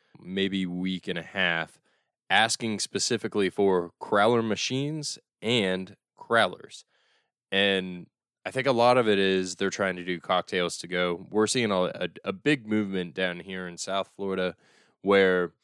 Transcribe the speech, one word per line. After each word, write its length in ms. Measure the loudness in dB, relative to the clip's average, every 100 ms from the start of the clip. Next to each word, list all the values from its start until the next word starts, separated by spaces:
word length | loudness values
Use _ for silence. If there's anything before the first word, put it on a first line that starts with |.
| _ -20
maybe 420 | -8 -4 -2 -2 -4
week 420 | -4 -4 -4 -6
and 100 | -8
a 40 |
half, 580 | -6 -2 0 0 -4 -12 _ _ _ _ 0
asking 480 | 2 4 0 -4 -4
specifically 720 | -4 -4 -2 -2 -2 0 0
for 400 | 2 4 2 0 -8
crowler 460 | 0 4 4 4 0
machines 720 | -2 -2 -4 -4 -6 -8 -10 _ _
and 540 | -2 0 2 -2 -6 -16 _ -18
crowlers. 640 | 0 2 2 0 -16 -20 -20 _ _ _ _ _ _
And 560 | 0 2 0 -2 -10 -16 _ _ _
I 60 | -8
think 160 | -2 0
a 60 |
lot 240 | 4 4 6
of 100 | 4
it 100 | 4
is 380 | 4 2 -2 -4
they're 140 | -4
trying 260 | -2 -2 -4
to 80 |
do 160 | -6 -6
cocktails 560 | -2 -2 -2 -2 -2 -4
to 80 | -6
go. 400 | -2 -2 -2 -4
We're 160 | 0 2
seeing 240 | 2 0
a, 100 | 0
a, 240 | 0 -2 -8 -8
a 80 | -10
big 340 | -4 -2 -2 0
movement 480 | -2 0 -4 -4
down 260 | -4 -4 -4
here 260 | -10 -10 -10
in 100 | -10
South 340 | -6 -4 -4
Florida 400 | -6 -4 -2 -2 -4 _ _ _ _
where 500 | 4 6 6 4 0 -6